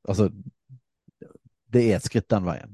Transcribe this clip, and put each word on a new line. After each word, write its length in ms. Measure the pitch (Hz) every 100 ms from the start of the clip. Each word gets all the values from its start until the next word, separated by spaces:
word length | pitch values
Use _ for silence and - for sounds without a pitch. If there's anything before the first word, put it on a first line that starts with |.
| -
Altså, 180 | 92 98 101 - - _ 131 _ _ _ _ - - _ _ _
det 140 | 123 117
er 100 | 92
et 80 |
skritt 220 | - 117 -
den 160 | 107
veien. 220 | 90 71 -